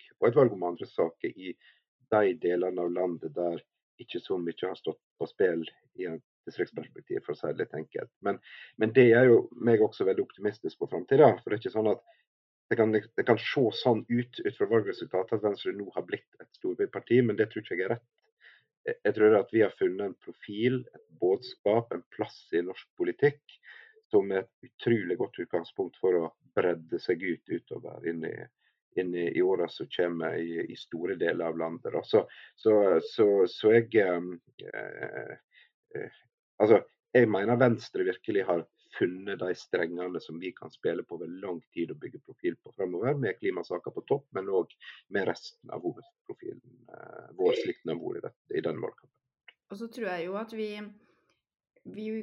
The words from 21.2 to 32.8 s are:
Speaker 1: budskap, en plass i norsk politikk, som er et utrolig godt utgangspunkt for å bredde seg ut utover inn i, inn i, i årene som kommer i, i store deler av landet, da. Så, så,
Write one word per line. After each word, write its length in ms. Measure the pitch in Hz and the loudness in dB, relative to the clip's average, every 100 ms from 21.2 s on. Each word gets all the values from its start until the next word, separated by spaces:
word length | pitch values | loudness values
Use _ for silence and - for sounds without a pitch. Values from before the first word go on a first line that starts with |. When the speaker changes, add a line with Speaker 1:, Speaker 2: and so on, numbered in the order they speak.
Speaker 1:
budskap, 720 | 90 98 - - 101 117 117 | 0 0 -4 -4 0 0 0
en 80 | 87 - | -10 -10
plass 260 | - 107 - - 85 | -8 -8 -10 -4 -4
i 60 | 90 | -4
norsk 240 | - - - | -8 -12 -6
politikk, 420 | 90 - 143 - _ - - - - _ - | -4 2 0 0 _ -20 -20 -20 -20 _ 0
som 240 | 104 98 | 0 2
er 80 | 95 | -2
et 240 | 90 _ - | -4 _ -20
utrolig 520 | - 123 113 87 87 | -6 0 0 0 -2
godt 200 | 98 - 85 | -4 -6 -4
utgangspunkt 520 | 87 85 - 90 - | -4 -6 -8 -8 0
for 160 | 92 90 | 2 2
å 160 | 82 _ _ 104 | 0 _ _ 0
bredde 400 | 90 82 80 85 | 0 0 -4 -6
seg 200 | - 85 | -2 -2
ut 320 | 92 80 - | -2 -6 -6
utover 560 | 85 - - 80 80 82 | -10 -8 -14 -14 -10 -8
inn 160 | 82 80 | -6 -8
i, 80 | 78 82 _ _ _ _ - | -10 -14 _ _ _ _ -6
inn 160 | 90 | -4
i, 140 | 87 85 82 | -2 -2 0
i 80 | 92 | 2
årene 240 | 90 85 | 2 -2
som 160 | - 73 | -6 -10
kommer 400 | - 87 85 82 82 | -4 -2 -2 -4 -4
i, 220 | 85 82 80 | -6 -6 -6
i 100 | 85 | -8
store 360 | - 82 90 87 | -10 -8 -6 -2
deler 240 | 85 85 82 | -2 0 -4
av 120 | 82 | -4
landet, 300 | 82 82 - | -6 -6 -6
da. 80 | 80 | -6
Så, 240 | - 107 - - - _ | 2 2 0 -8 -20 _
så, 180 | 110 107 | 4 4